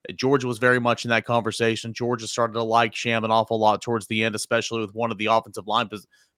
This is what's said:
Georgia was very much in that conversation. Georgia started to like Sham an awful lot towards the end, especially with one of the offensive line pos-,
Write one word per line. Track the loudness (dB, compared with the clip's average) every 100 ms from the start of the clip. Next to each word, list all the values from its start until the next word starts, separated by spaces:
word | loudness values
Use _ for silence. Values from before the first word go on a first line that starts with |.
| -14 -4
Georgia | 0 2 0
was | 0
very | 2 4
much | 2 0 0
in |
that | 0
conversation. | 2 0 0 0 0 0 -6
Georgia | -6 -4 -4 -4
started | -2 -2
to | -2
like | 2 2 2
Sham | 0 -2 0
an | 2
awful | 2 2 2
lot | 4 2
towards | 0 -4 -2
the | 0
end, | 0 -2
especially | -2 -2 0 -4
with | -4
one | -4 -4
of | -2
the | 2
offensive | 2 0 -8 -2
line | 0 0
pos-, | -6 -14 _ _